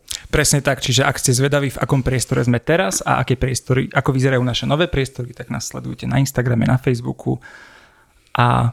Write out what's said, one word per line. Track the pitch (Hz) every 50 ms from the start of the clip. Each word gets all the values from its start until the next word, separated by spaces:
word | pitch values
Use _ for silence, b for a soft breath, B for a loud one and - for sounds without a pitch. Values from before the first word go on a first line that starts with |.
| B B B B B -
Presne | - 143 147 - 151 143 131
tak, | 143 135 -
čiže | - - 120 123 139
ak | 143 - -
ste | - - 123
zvedaví, | 120 135 143 143 143 139 131 -
v | - 131
akom | - 143 135
priestore | 120 127 123 127 - - - 135
sme | 127 120 120
teraz | 120 - - 156 175 190 190 185 - -
a | - 131 131
aké | 127 - 127
priestory, | - 127 127 127 - - - 127 131 - -
ako | - 139 - - 131
vyzerajú | 131 127 135 135 123
naše | 123 123 117 - 127
nové | 131 139 151 175 170
priestory, | - 139 131 127 - - 123 127 -
tak | - - -
nás | - - - -
sledujte | - 131 123 127 120 - - 127
na | 127
Instagrame, | 135 139 135 - 123 120 123 117 110 113
na | - 127 127
Facebooku | - 139 127 117 123 131 123 - - 131 131 123 B B B B B B B B B B B B B B B _ _ _
a | - - 120 120 123 123 120 117